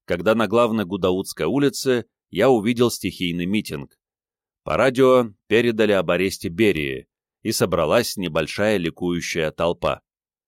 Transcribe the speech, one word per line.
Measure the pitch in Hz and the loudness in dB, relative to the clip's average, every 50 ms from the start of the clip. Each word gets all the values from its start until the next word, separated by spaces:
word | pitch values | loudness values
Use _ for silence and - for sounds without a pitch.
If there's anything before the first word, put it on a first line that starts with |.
| _ | _
когда | - 90 87 87 107 113 | -6 -2 2 2 2 2
на | 113 113 | 2 0
главной | 95 104 117 120 113 113 110 101 | 2 2 2 2 2 0 -2 -2
Гудаутской | 85 98 95 87 92 92 92 95 - - - 78 | -4 -2 0 0 0 0 -2 -4 -6 -6 -4 -4
улице | 82 113 139 143 139 - - - 135 127 120 - - _ _ _ _ | -2 0 0 0 0 -2 -2 -2 0 0 -2 -2 -8 _ _ _ _
я | - 85 110 135 | 0 2 4 4
увидел | 131 110 95 117 123 117 123 117 | 4 4 2 0 0 2 0 0
стихийный | - - - 95 - - 92 87 85 87 87 | 0 -4 -6 -8 -6 -4 -4 -4 -2 -4 -2
митинг. | 90 104 107 - - 80 71 69 - _ _ _ _ _ _ _ _ _ _ _ _ _ _ | -2 -2 -4 -4 -6 -8 -10 -10 -14 _ _ _ _ _ _ _ _ _ _ _ _ _ _
По | _ - 73 | _ -2 0
радио | 87 120 135 123 127 135 127 127 127 120 110 101 _ _ - | 2 2 2 4 4 4 6 6 4 2 0 -6 _ _ 0
передали | 101 117 120 120 113 107 110 104 | 2 2 2 2 2 2 2 2
об | 101 95 87 78 | 2 2 2 0
аресте | 87 87 92 98 - - - 95 | 0 0 0 -2 -4 -6 -8 -6
Берии, | 82 87 113 104 85 78 73 69 65 64 - _ _ _ _ _ _ _ | 0 2 2 2 2 0 -4 -6 -6 -8 -12 _ _ _ _ _ _ _
и | - 107 | -6 -6
собралась | 110 - 120 92 92 85 80 76 95 120 117 - - | -2 -2 0 0 2 0 2 2 2 2 0 -2 -4
небольшая | 104 90 85 76 82 80 - - - 104 110 107 | -6 -6 -4 -2 -4 -4 -4 -4 -2 0 0 0
ликующая | 95 87 80 76 - 90 90 87 85 78 - - 85 78 78 | 0 -2 -4 -6 -4 -4 -2 -2 -4 -4 -6 -4 -4 -4 -4
толпа. | - - 82 85 85 - - 85 65 - _ _ _ _ _ _ _ _ _ | -2 -2 -2 -2 -2 -2 -2 -4 -4 -4 _ _ _ _ _ _ _ _ _